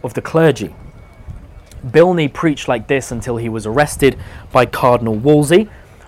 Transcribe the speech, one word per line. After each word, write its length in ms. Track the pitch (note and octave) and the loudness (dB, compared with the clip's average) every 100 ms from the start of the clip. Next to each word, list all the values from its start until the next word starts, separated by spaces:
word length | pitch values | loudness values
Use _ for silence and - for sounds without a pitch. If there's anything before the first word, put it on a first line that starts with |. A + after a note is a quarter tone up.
of 120 | B2+ | -10
the 80 | - | -8
clergy. 520 | - D#3+ D#3+ B2 F2 - - - - - - - - - - - | -4 2 2 2 -4 -12 -20 -20 -20 -20 -18 -18 -18 -20 -20 -16
Bilney 480 | B2+ D#3 F3 F3 C#3+ | -2 4 4 4 -2
preached 360 | - E3 C#3 - | -2 -2 -2 -4
like 180 | B2 - | -6 -2
this 240 | C#3 - | -4 -2
until 260 | A#2+ G#2+ A#2 | -8 -6 -6
he 120 | A#2 | -6
was 180 | A2 G#2+ | -6 -4
arrested 500 | A#2 D3 - C#3 - - - - | 0 0 2 2 2 -10 -18 -2
by 140 | C3 B2+ | 0 2
Cardinal 480 | - C3 A#2+ A2+ | 2 2 2 0
Wolsey, 540 | G#2+ C3+ D3+ C#3+ F3 G#3+ - - - | -2 2 2 4 0 0 -8 -20 -20